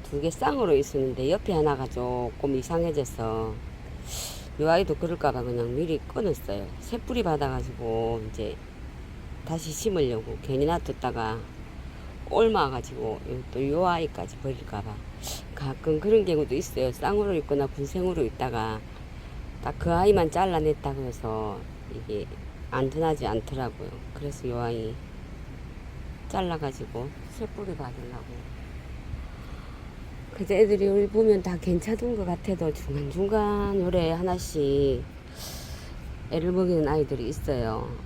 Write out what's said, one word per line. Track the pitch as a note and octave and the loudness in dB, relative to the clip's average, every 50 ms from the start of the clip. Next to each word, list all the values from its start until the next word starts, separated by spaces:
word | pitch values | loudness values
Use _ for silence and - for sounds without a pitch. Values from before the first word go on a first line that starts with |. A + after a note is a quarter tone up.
| - | -10
두 | - - C#3+ | -4 -4 0
개 | C#3+ E3 | 0 0
쌍으로 | E3 - B3 D4 D4 C#4 A#3 F3+ D3+ C3+ | 0 2 2 2 2 4 4 6 6 6
있었는데 | C#3 - - C#3+ C3+ C3 B2 A#2+ C3 C#3 | 6 4 0 0 0 2 0 0 2 2
옆에 | E3+ G#3 - - | 2 2 2 2
하나가 | F#3+ D#3 D3+ D3+ C#3+ C3 C3 A#2+ | 2 4 4 4 4 2 -2 -4
조금 | - B2+ B2 B2 B2 B2 B2 A#2 - - - C#3 C#3 | -2 -2 0 0 0 0 0 -2 -4 -2 0 2 2
이상해져서 | C3 B2+ - E3 E3 E3+ E3+ D3+ D3 C3 B2 - - A2+ A2 A2 A2+ A2 A2 A2+ B2 - - - - - - - - - - - - - - - - - - - - | 2 0 0 0 2 2 2 2 0 0 -2 -2 -2 -2 0 0 0 0 -2 -4 -6 -8 -10 -10 -10 -12 -12 -10 -10 -10 -8 -8 -6 -6 -8 -8 -10 -10 -10 -4 0
요 | D3 D#3 | 4 6
아이도 | E3 F3 G3 - D#3 | 6 6 6 4 0
그럴까봐 | - - E3 E3+ D#3+ - C#3+ B2 B2+ | 0 0 -2 -2 2 2 2 2 2
그냥 | A#2+ B2 A#2+ A#2+ A#2 A#2 B2 | -2 -2 0 0 0 0 0
미리 | C#3 E3 E3 D#3+ C#3 | 0 0 2 0 -2
끊었어요. | - - - B3+ A3+ F#3+ D3 - - - G3 G3+ G3+ F3+ - - | -2 -4 -4 0 0 0 0 0 -2 -6 -6 -6 -6 -8 -10 -10
새 | - - A#3 A#3+ | -8 -6 -6 -6
뿌리 | - - B3+ A#3+ A3 | -4 -2 0 2 2
받아가지고 | F3+ D#3 C#3+ D3 C3+ C3 C3 B2 B2+ B2 - B2 A2+ A2+ A2+ A2+ A2+ A2+ A2+ A2 G#2+ | 2 2 2 2 0 0 -2 -2 -4 -6 -4 -2 0 0 2 2 2 0 0 -2 -4
이제 | - - G#2+ G#2+ - - - - - - - - - - - - - - - - - - - | -4 -4 -4 -4 -4 -8 -12 -14 -14 -12 -12 -12 -10 -12 -12 -12 -12 -12 -10 -10 -10 -10 -6
다시 | - D#3+ E3 D#3+ D#3+ | -4 -4 -4 -4 -6
심으려고 | D3+ - - A3 G3 F3 C#3+ B2+ A#2+ A2 A2 A#2+ A2+ - - | -6 -2 0 2 4 4 4 4 2 0 -2 -4 -8 -8 -4
괜히 | - C3+ C3 C#3+ D#3 | -2 2 2 4 4
놔뒀다가 | E3+ E3+ - - B2+ - - B2+ A#2+ A#2+ A2+ A2 A2+ A2+ G#2+ - - - - - - - - - - - - - - - - - | 2 2 0 -4 -6 -2 -2 -2 0 0 -2 -2 -2 -4 -6 -10 -12 -14 -14 -12 -12 -12 -12 -12 -12 -12 -12 -12 -12 -10 -6 0
옮아가지고 | - - A3+ A3+ A3 G3 D#3 C3+ C3 B2 - - B2+ B2 A#2+ A2+ G#2+ - B2+ - | 4 6 6 6 6 4 2 2 2 -2 -4 -6 -6 -4 -4 -4 -4 -4 -6 -6
요, | B2 B2+ B2+ - | -6 -6 -6 -6
또 | - A#2+ C#3 C#3 | -2 -2 0 2
요 | C#3+ E3 F#3 F3+ | 4 4 4 4
아이까지 | F3 E3+ E3 C#3+ - - F2 - - - | 4 2 0 -2 -4 -6 -8 -8 -8 -6
버릴까봐. | - C3+ C3 A#2+ - - - G#2 G2 A2 G#2 G2 - - - - - - - - - - - | -6 -6 -6 -4 -6 -6 -6 -6 -6 -6 -8 -8 -10 -10 -12 -10 -8 -8 -8 -8 -10 -10 -8
가끔 | - C#3+ C3+ C3 - - D#3+ D#3 D3+ | -6 -4 -4 -4 -2 0 2 2 2
그런 | D3+ G#3 G#3+ A3 G3+ | 6 8 8 8 8
경우도 | F#3 E3+ D3+ D3 - B2+ | 6 4 4 4 2 2
있어요. | C#3+ F3+ - - - B2+ B2+ | 0 0 -2 0 2 2 2
쌍으로 | B2 - D3 C#3+ G3+ G#3 G#3 G3+ F#3+ D#3+ | 0 0 0 2 4 4 2 2 2 0
있거나 | C#3+ - C#3+ C#3+ C#3 | 2 2 2 2 2
군생으로 | C3 - - C#3 C3+ - F3+ F3+ F#3 F3 E3 C3+ | 0 0 -4 -4 -2 0 0 0 2 2 2 2
있다가 | A2 - - B2+ B2+ A#2+ A2+ A2 A2 A2 G#2+ - - - - - - - - - - - - - - - - - | 0 0 -2 -2 -2 0 0 0 0 -2 -4 -6 -10 -12 -12 -12 -12 -12 -12 -12 -10 -10 -10 -10 -10 -10 -6 -6
딱 | B2 D3 - | -6 -4 0
그 | - E3+ | 2 4
아이만 | E3+ E3+ F#3 G#3 G#3 F#3+ E3+ D#3 | 4 6 8 8 8 8 6 4
잘라냈다 | - E3+ F#3+ F#3+ F3 D#3+ D3+ D#3 D3 - - C#3+ C#3 | 4 4 4 4 4 4 4 4 2 2 0 -4 -2
그래서 | C3+ C3+ B2+ A#2+ - - A2+ A2 A2 G#2+ G#2+ G2 F#2 - - - - - - - | -2 -4 -4 -6 -4 -4 -2 -2 0 -2 -2 -4 -6 -8 -10 -12 -12 -12 -10 -10
이게 | A2+ A2+ - G#2+ G#2 F2+ - - - - - - - - - | -10 -6 -4 -4 -4 -4 -6 -8 -10 -10 -12 -10 -10 -10 -4
안전하지 | - B2+ C3+ C3 C3+ D#3 E3 D#3+ D#3 C#3+ B2+ | 0 0 0 2 2 2 2 2 2 2 0
않더라고요. | G#2 G#2+ A2+ A2+ - C3 C3 C3 A#2 G#2 - - - C3 A#2+ - - - | 0 0 0 -2 -2 -4 -4 -4 -4 -4 -6 -10 -10 -8 -10 -10 -10 -8
그래서 | - C#3+ C#3+ C3+ - - B2+ | -6 -6 -6 -6 -4 -4 -4
요 | A#2+ A#2+ | -2 -2
아이 | A#2+ A#2 A#2 A2+ A2 A2 A#2+ C3 - - - - - - - - - - - - - - - - - - - - - - - - - - | -2 -2 -2 -2 -4 -4 -6 -8 -10 -12 -12 -12 -12 -12 -12 -12 -12 -12 -12 -12 -12 -12 -12 -12 -12 -12 -10 -10 -10 -10 -10 -10 -10 -4
잘라가지고 | - G3+ F#3+ F3+ E3 D#3 D3+ C#3 C3 - A#2+ - - A2+ B2 C#3 - - - - - - | -2 -2 0 0 -2 -2 -2 -4 -4 -4 -10 -8 -6 -6 -6 -6 -8 -10 -12 -12 -8 -8
새 | A#3 G#3+ | -8 -6
뿌리 | - - G#3 F#3+ E3+ | -6 -8 -6 -6 -6
받으려고. | C#3+ C#3 B2 B2 C3 B2 B2 B2 B2 B2 B2 A#2+ B2 B2+ - - - - - - - - - - - - - - - - - - - - - - - - - - - - - - - - - - - - - - | -6 -6 -8 -8 -8 -10 -10 -10 -10 -10 -10 -10 -10 -10 -10 -10 -10 -10 -10 -10 -10 -10 -10 -10 -10 -8 -8 -8 -8 -8 -10 -10 -10 -10 -10 -10 -10 -10 -12 -12 -12 -12 -12 -12 -12 -12 -12 -12 -12 -12 -12 -8
그래서 | - G3 - G3 | -8 0 2 8
애들이 | F#3 A3 G3+ G#3 F#3+ G3 G3+ | 8 8 8 8 6 6 6
여기 | G3 G#3 G3+ G3 | 6 6 4 4
보면 | G3+ G#3+ A3+ A3 G#3 F#3+ | 4 6 8 8 8 6
다 | F3+ F#3+ F3 E3+ | 6 0 -2 0
괜찮은 | - F#3 F3 F3 - G#3+ A3+ - A#3 A#3+ A#3+ G#3+ | 2 2 2 2 2 0 -2 0 0 -2 0 0
것 | F#3+ | 0
같아도 | F3 E3+ E3+ - - F#3+ E3+ E3+ D#3 D3 | -2 -2 -2 0 -2 0 2 2 0 0
중간중간 | - - - C#3 C#3+ D3 C#3+ C3+ F3 F#3+ G3+ G#3+ G#3+ G#3 G#3 G#3 G#3 G3+ G3+ G3 G3 | -2 -4 -4 -2 -2 -2 -2 0 0 0 4 4 4 4 4 2 2 2 2 2 2
요래 | F3+ F3+ F3+ F3+ E3+ D#3+ | 2 4 4 4 4 4
하나씩 | E3 E3+ F3+ F#3 F3+ F3+ - - - D#3 C#3+ C#3 C#3 C#3 C#3 C#3 C3 A#2+ C3 - - - - - - - - - - - - - - - - - - - - - - - - - | 2 2 2 0 0 0 -2 -4 0 2 2 4 4 6 6 4 4 2 -2 -6 -12 -14 -14 -14 -12 -12 -10 -10 -10 -10 -10 -10 -10 -10 -10 -10 -10 -10 -10 -10 -10 -10 -8 -2
애를 | - D#3+ D#3+ F3+ | -2 0 2 2
먹이는 | F3+ F#3 F#3+ F3+ F3+ D#3+ D3+ C#3+ | 2 4 4 4 4 4 4 4
아이들이 | D3 D#3 D3 C3+ C#3+ B2 A#2+ A2+ | 4 2 2 2 0 -2 -2 -4
있어요. | C#3+ - - - C#3+ B2+ A#2 A2+ A2 A2+ A#2 A#2+ B2 A#2+ - | -4 -4 0 0 0 2 2 0 0 -2 -4 -6 -8 -10 -10